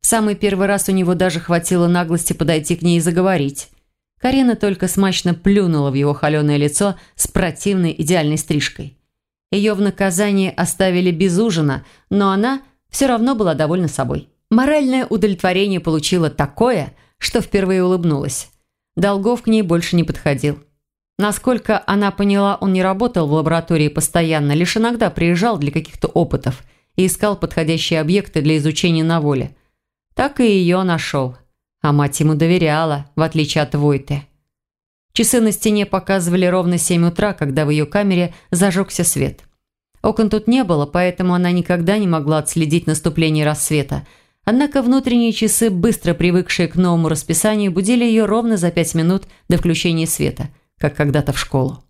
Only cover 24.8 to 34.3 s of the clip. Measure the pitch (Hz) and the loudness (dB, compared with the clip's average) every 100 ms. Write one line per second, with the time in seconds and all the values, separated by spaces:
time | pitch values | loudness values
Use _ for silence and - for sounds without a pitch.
24.8 | 226 233 214 - 170 175 226 196 143 147 | 0 0 -2 0 0 2 0 0 -2 -4
25.8 | 156 - - - 165 131 - 127 - _ | -8 -6 -2 0 0 -2 -4 -8 -12 _
26.8 | _ - 185 - 208 196 165 - 160 165 | _ 0 0 2 -2 -2 -4 -2 -2 -2
27.8 | - 160 151 190 196 165 147 156 147 156 | 0 -2 2 0 0 -2 2 2 0 0
28.8 | 180 165 160 165 147 135 139 - _ _ | 0 2 2 0 0 -2 -4 -10 _ _
29.8 | _ _ _ - 269 277 240 196 175 180 | _ _ _ -4 -4 0 2 4 2 2
30.8 | 185 165 - 151 127 123 _ _ _ _ | 0 -2 -2 -4 -4 -8 _ _ _ _
31.8 | 151 147 143 143 156 151 165 180 160 151 | 0 2 2 0 0 2 2 2 2 0
32.8 | 160 143 143 - 160 160 151 160 147 147 | -2 -4 -6 -2 -2 0 -2 -2 -2 0
33.8 | 147 139 135 143 - | 0 0 -4 -8 -8